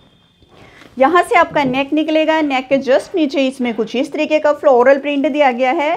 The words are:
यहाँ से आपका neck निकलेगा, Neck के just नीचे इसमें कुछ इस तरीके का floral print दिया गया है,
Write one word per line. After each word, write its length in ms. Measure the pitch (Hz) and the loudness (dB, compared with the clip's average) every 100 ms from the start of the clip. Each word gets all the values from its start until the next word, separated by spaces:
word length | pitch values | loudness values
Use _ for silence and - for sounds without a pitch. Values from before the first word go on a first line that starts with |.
| _ _ _ _ _ - - - - - | _ _ _ _ _ -20 -20 -20 -10 0
यहाँ 240 | 269 349 | 2 2
से 120 | 349 370 | 2 0
आपका 260 | 330 311 | 0 0
neck 280 | 269 262 277 | -2 -2 -2
निकलेगा, 480 | 294 311 311 311 320 | -2 0 0 0 0
Neck 280 | 294 262 262 | -2 -4 -2
के 100 | 277 | -2
just 360 | 269 269 - | 2 0 0
नीचे 320 | 370 294 302 262 | -2 0 0 -2
इसमें 260 | - 247 | -2 -4
कुछ 200 | 220 220 233 | -4 -4 -4
इस 160 | 277 | -4
तरीके 260 | 320 302 302 | -4 0 0
का 140 | 302 | 0
floral 440 | 294 302 247 247 277 | 0 2 4 4 2
print 280 | 277 285 269 | 0 -2 -2
दिया 220 | 294 277 | 0 0
गया 200 | 240 254 | 0 -2
है, 180 | 330 294 | 0 -2